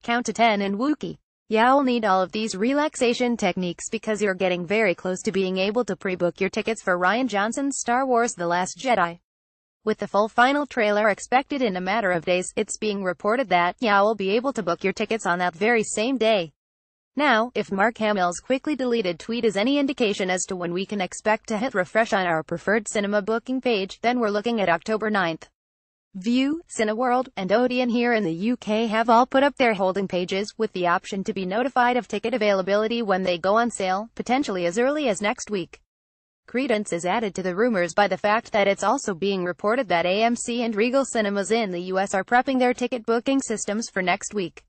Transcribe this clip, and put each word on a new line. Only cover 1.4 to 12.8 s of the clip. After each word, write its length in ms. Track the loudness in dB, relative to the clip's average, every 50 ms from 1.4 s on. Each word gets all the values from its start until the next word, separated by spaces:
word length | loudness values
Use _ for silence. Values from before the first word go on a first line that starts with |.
| _ _
You'll 320 | 2 4 4 6 6 4
need 240 | 4 2 0 0 2
all 160 | 2 2 2
of 100 | 2 0
these 220 | -2 -4 -4 -4 -2
relaxation 800 | -2 0 0 2 0 0 -2 -2 0 0 0 2 0 0 -2 0
techniques 540 | 0 0 -2 0 -2 -4 -4 -6 -8 -10 -8
because 320 | -8 -6 -4 -4 -2 0
you're 140 | 0 -2 0
getting 280 | 0 0 0 0 -2 -2
very 300 | -2 0 2 2 2 0
close 300 | 0 -4 -6 -6 -2 -4
to 80 | -2
being 260 | -2 0 -2 0 0
able 260 | 0 -2 0 0 -2 -2
to 100 | -2 -6
pre-book 440 | -6 -4 -6 -2 0 -2 -2 0 -2
your 120 | -4 -2
tickets 320 | -2 -4 -4 -4 -4 -4 0
for 160 | -2 0 2
Rian 280 | 2 2 2 2 -2
Johnson's 520 | 0 0 0 -2 -2 -2 -2 -4 -4 -4 -4
Star 260 | -2 0 0 0 2
Wars 300 | 2 2 2 2 0 -2
The 100 | -4 -2
Last 320 | 0 0 0 -2 -4 -6
Jedi. 440 | -6 -2 0 2 2 2 0 -2 -12 _ _ _ _ _ _ _ _ _ _ _ _ _
With 140 | -4 -4
the 100 | -2 -4
full 220 | -2 0 0 0 2
final 380 | 2 2 4 4 4 0 -2
trailer 420 | -2 -2 0 0 2 2 2 2 2
expected 540 | 0 -2 -4 0 0 0 0 _ -2 -2 0
in 140 | 0 -2
a 40 | -2
matter 300 | -4 -2 -2 0 0 0
of 140 | 0 0 0
days, 280 | 0 0 0 0 -4 -4
it's 220 | -4 -4 -4 -6
being 260 | -4